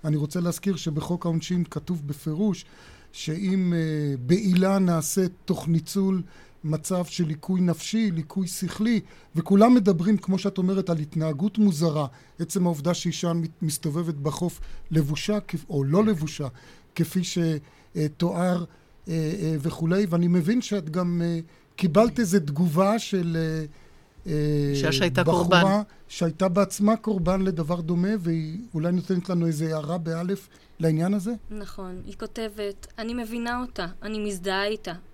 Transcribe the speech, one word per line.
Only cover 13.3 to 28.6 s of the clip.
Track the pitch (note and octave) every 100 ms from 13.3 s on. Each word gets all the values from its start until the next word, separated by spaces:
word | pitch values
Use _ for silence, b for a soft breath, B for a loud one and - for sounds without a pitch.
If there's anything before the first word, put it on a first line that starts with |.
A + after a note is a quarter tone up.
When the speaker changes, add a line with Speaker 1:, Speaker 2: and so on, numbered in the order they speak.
Speaker 1:
מת-, | E3+ D#3+ -
מסתובבת | D#3+ D3 D#3+ D3+ E3 D3
בחוף | C#3+ - F3 - b b b
לבושה, | D#3+ C#3+ D3+ - G#3 G3+
כפ-, | E3 -
או | D3
לא | C3+ E3+ A3
לבושה, | F3+ D3+ - C#3 B B B B -
כפי | D#3+ F#3
שתואר, | F3+ F3+ E3 D#3 - - - E3+ D3+ D3+ E3+ F3 F3+ F3 E3+ b b b -
אה, |
אה, | E3 D#3 G3 D#3+ D#3
וכולי. | D3+ - E3 F#3 G#3
ואני | E3+ F3
מבין | F3 D#3+ A#3+
שאת | - G#3 D#3+
גם, | D#3+ F3+ F3 E3+
אה, | E3 E3 b b -
קיבלת | F#3 D#3 A#3 A#3
איזו | G#3+ G3
תגובה | D3 D3 F3 D#3 F#3+ A3
של, | - F#3+ E3+ E3
אה, | D#3+ D#3+ D3+ b b b b b -
אה, | D3+ D3 D3 C#3+
Speaker 2:
אישה | C#3 D#3
שהייתה | C3+ F3 B2+
Speaker 1:
בחורה | E3 E3+ F3 F3+
Speaker 2:
קורבן. | F#3+ G3+ G#3 b -
Speaker 1:
שהייתה | - E3+ - F#3+
בעצמה | F3 G3 - G#3 A3
קורבן | A3 G3 E3+ F#3+
לדבר | F#3+ E3 D3+ F3
דומה, | E3 F3 F#3 A3
והיא | E3+ E3 D#3 E3+